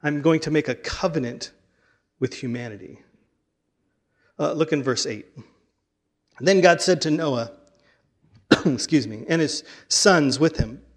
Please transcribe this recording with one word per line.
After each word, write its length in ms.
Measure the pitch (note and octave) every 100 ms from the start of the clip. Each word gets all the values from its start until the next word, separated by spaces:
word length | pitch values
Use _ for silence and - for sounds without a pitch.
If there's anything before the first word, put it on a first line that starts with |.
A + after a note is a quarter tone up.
I'm 200 | D3 D3
going 180 | D3+ D#3+
to 100 | D#3
make 160 | D3+ D3
a 80 | B2
covenant 760 | - - F#3 D#3 A#2+ B2 - _ _ _ _ _ _ _
with 140 | C3
humanity. 680 | - B2+ A#2+ A#2+ G#2 F2+ - _ _ _ _ _ _ _ _ _ _ _ _ _ -
Uh, 140 | D3
look 200 | F#3 D#3+
in 80 | D3
verse 240 | C3 A#2+ -
eight. 220 | G#2+ - - - _ _ _ _ _ _ _ _ -
Then 220 | D3 G3
God 200 | F3 E3+
said 180 | F#3 F3+
to 100 | D#3+
Noah, 400 | D#3 D#3+ B2 A2+ - _ _ _ _ _ _ _ _ _
<clears throat> 160 | - F3+
excuse 420 | B2 - D#3 A2
me, 160 | A2 -
and 120 | E3
his 220 | D#3 - - - _
sons 520 | - G#3 F3+ C#3+ B2
with 180 | D#3+ -
him 240 | A2+ C3 -